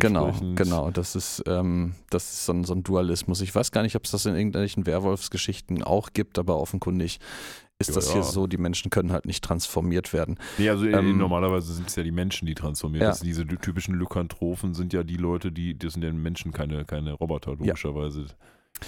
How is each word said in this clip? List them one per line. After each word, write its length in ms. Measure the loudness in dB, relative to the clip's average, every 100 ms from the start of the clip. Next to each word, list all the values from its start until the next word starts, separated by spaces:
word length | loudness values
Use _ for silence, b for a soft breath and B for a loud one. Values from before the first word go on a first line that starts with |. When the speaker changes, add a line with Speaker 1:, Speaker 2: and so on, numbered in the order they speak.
| 4 6 2
Speaker 1:
dementsprechend. 300 | 0 -2 0
Speaker 2:
genau. 340 | 2 2 0
Das 240 | -2 -2 -4
ist, 260 | -4 -6 0
ähm, 460 | 2 2 2 0 -4 -2
das 140 | -2 -2
ist 140 | -6 -2
so 80 |
ein, 120 | 0 0
so 100 | -2
ein 80 |
Dualismus. 580 | 2 2 2 0 0 0
Ich 140 | 0 0
weiß 160 | 2
gar 100 | 2
nicht, 140 | 0 0
ob's 160 | -2
das 160 | -2 0
in 80 | 2
irgendwelchen 500 | 2 2 0 0 0
Werwolfsgeschichten 960 | 2 2 0 -2 -4 -2 -4 -4 -4
auch 280 | 2 2 2
gibt, 240 | -2 -2 0
aber 220 | 0 2
offenkundig 600 | 0 -2 0 0 0 -4 B B B B B -4
ist 80 | 0
Speaker 1:
Ja, 60 | 2
Speaker 2:
das 160 | 2
hier 100 | 2
Speaker 1:
ja. 60 | 2
Speaker 2:
so, 180 | 0 0
die 140 | 0
Menschen 320 | 0 0 0
können 200 | 2 2
halt 140 | 0 0
nicht 180 | -4
transformiert 720 | 0 0 0 0 2 2 2
werden. 240 | 0 0 -2 B B
Speaker 1:
Nee, 100 | 4
also 160 | 4 4
Speaker 2:
Ähm, 320 | 4 6 4
Speaker 1:
normalerweise 560 | 4 4 2 2 0
sind's 220 | -6 -4 -2
ja 80 |
die 80 | -2
Menschen, 340 | 0 0 -2 -4
die 80 |
transformiert. 480 | -4 -4 -4 -2 2
Speaker 2:
Ja. 60 | 2
Speaker 1:
Das 100 | 2
sind 60 | 0
diese 160 | -2 -2
typischen 480 | -2 -2 -2 -2 -2
Lykanthropen, 800 | 0 -2 -2 -2 -2 -2 -2 -2
sind 180 | -2
ja 80 | 0
die 160 | -2 0
Leute, 340 | 0 0 -2
die, 240 | -2 -4 -2
das 180 | -4
sind 100 | -2
ja 100 | -2
Menschen, 380 | -2 -2 -4 -6
keine, 340 | -4 -2 -4 -4
keine 280 | -4 -4
Roboter, 400 | -4 -2 -4 -4
Speaker 2:
Ja. 40 | -2
Speaker 1:
logischerweise. 680 | -2 0 -2 -2 -4 -4 -10 -14 B B B B